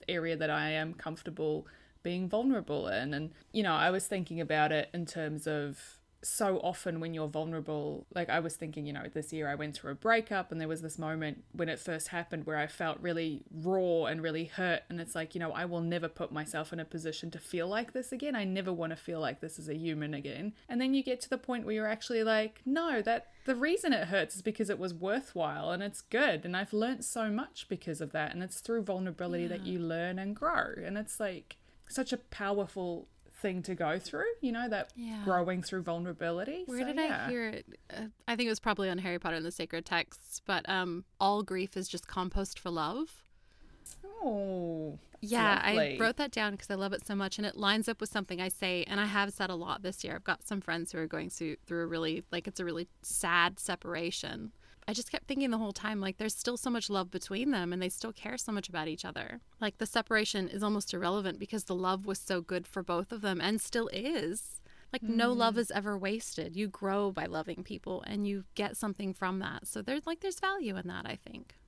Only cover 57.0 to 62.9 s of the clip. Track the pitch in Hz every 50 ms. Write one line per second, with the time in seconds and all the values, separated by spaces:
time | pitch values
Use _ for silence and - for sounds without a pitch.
57 | 185 180 - 180 - - 196 196 247 294 269 196 175 175 175 180 180 180 - -
58 | - 226 220 - - 214 247 247 - - 214 202 196 - 175 165 156 160 156 -
59 | - - - 143 - - - 240 - - - - 226 208 - - 226 208 - 240
60 | 220 - 226 214 214 - - 202 190 - - 196 214 208 214 208 196 - - 175
61 | 180 170 190 208 196 190 170 190 202 - - 214 - - 185 180 185 185 190 190
62 | 196 202 190 - - - 196 180 170 - 185 180 175 - - 190 175 -